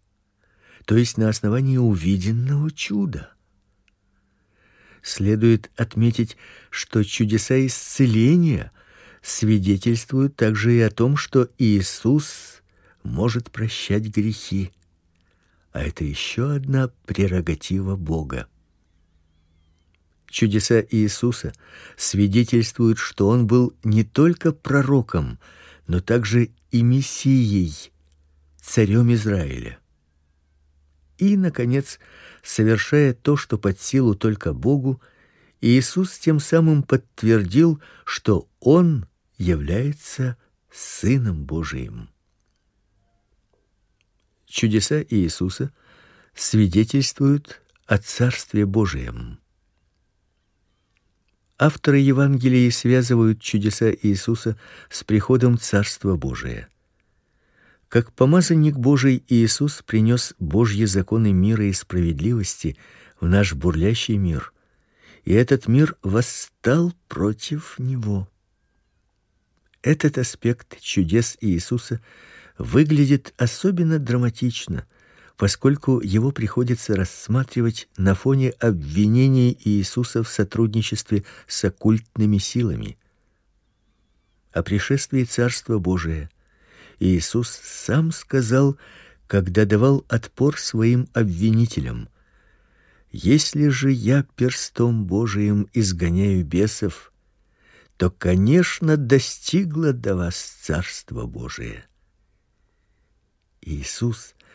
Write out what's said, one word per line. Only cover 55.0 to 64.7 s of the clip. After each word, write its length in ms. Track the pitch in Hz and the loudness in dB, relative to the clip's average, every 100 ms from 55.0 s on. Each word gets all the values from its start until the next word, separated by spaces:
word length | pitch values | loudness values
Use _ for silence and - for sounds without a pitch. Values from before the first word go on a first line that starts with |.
приходом 540 | - 107 - 127 123 117 | 0 0 2 2 4 2
Царства 580 | - 101 101 - 98 85 | 0 0 0 -4 -2 -2
Божия. 540 | 67 58 62 58 - _ _ _ _ _ _ _ _ _ _ _ _ | -4 -8 -10 -12 -16 _ _ _ _ _ _ _ _ _ _ _ _
Как 240 | 120 117 | 0 0
помазанник 640 | - 139 180 170 160 151 139 | 2 4 4 4 4 2 2
Божий 480 | 127 139 135 127 - | 2 4 2 0 2
Иисус 560 | 120 113 - 147 - | 2 2 0 -2 -4
принёс 520 | - 113 110 120 - - | -2 0 2 2 -2 -8
Божьи 460 | 82 98 117 101 | -2 0 2 0
законы 480 | 110 98 92 113 107 | 0 0 0 0 2
мира 320 | 92 101 110 | 2 2 2
и 80 | 101 | 0
справедливости 1080 | 92 - 90 85 73 101 117 95 - 80 71 - - - _ | -2 -4 -2 -2 -2 -2 -2 -4 -6 -8 -8 -16 -20 -20 _
в 60 | 85 | 0
наш 280 | 98 98 | 2 2
бурлящий 600 | 73 85 80 98 117 - 101 | 0 -2 2 0 0 -2 -2
мир, 360 | 90 73 - _ _ | 0 -4 -8 _ _